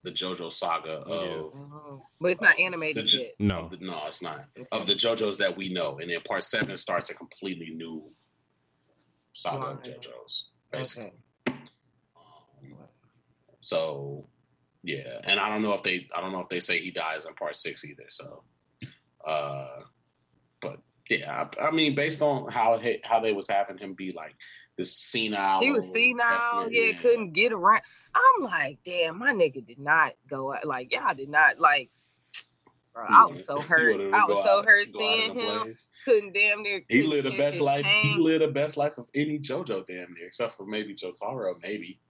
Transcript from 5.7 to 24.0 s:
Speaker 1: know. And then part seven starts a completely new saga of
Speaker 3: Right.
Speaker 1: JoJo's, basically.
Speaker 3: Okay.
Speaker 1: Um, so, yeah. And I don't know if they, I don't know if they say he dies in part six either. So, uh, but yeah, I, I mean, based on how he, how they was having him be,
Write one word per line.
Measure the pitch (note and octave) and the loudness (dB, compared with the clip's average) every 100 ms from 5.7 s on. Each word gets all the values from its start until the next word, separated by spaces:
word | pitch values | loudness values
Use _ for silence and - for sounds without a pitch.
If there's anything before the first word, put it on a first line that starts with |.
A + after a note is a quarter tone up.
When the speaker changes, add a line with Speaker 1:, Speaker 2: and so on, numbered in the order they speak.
Speaker 1:
know. | F2+ D#2+ C#2 | -4 -4 -6
And | F2 | -8
then | E2+ | -8
part | - G2 | -6 4
seven | - A2+ G#2+ F#2 | 6 6 2 -2
starts | - F2+ - | 0 0 -2
a | |
completely | - E2+ - G2 E2+ E2 | -4 -16 -12 -10 -8 -12
new | D#2+ E2 D#2+ D2+ _ _ _ _ _ _ _ _ _ _ _ _ | -12 -12 -12 -16 _ _ _ _ _ _ _ _ _ _ _ _
saga | - - C3+ C3 | -10 -8 -6 -8
of | C#3 | -10
Speaker 3:
Right. | - - | -16 -18
Speaker 1:
JoJo's, | - A#2+ - - - _ _ | -18 -20 -8 -8 -8 _ _
basically. | C#3+ C3 - G#2 _ _ _ - | -4 0 0 -2 _ _ _ -10
Speaker 3:
Okay. | - - _ _ _ _ _ | -10 -18 _ _ _ _ _
Speaker 1:
Um, | _ - _ _ C3+ C3 C#3+ _ _ _ _ _ _ _ | _ -20 _ _ -20 -20 -20 _ _ _ _ _ _ _
so, | - E2 D#2+ C#2+ C#2 C#2+ - _ _ _ _ _ | -4 -2 -4 -6 -10 -12 -16 _ _ _ _ _
yeah. | F2 C#2 B1+ A#1+ - | -10 -10 -10 -12 -2
And | G2+ | 0
I | G2+ | 0
don't | G#2+ | -2
know | G#2+ | -2
if | G2 | -2
they, | G2 F#2 - F2 | -2 -4 -6 -8
I | |
don't | F#2 | -6
know | F#2+ | -8
if | F2 | -6
they | F2+ | 4
say | - F2 | 4 4
he | F#2 | -4
dies | F2 D#2+ D#2+ D#2+ | -8 -8 -8 -12
in | D2+ | -10
part | E2+ D2 | -6 0
six | E2 C#2 D2+ | 0 0 -16
either. | C#2+ - | -18 -8
So, | - - - _ _ _ _ - _ _ _ D2+ | -6 -6 -20 _ _ _ _ -20 _ _ _ -4
uh, | D2+ C#2+ C#2 C2+ C2+ - _ _ _ _ _ _ _ | -4 -4 -8 -12 -16 -20 _ _ _ _ _ _ _
but | - - _ _ - | -14 -14 _ _ -4
yeah, | - - - - - | -4 -4 -8 -8 -4
I, | D3+ | -2
I | |
mean, | D#3+ D3+ C#3 | 0 0 0
based | D3 - | 0 0
on | D3+ C3+ C#3 | 0 0 -4
how | A#2 A2 A#2 | 0 2 2
he, | A#2 G#2 | 0 -4
how | - A2+ | 0 0
they | A2 | 0
was | G2+ G2 | -2 -2
having | G2 G2 F#2 | -2 -2 -6
him | G2 | -14
be, | F#2 | -10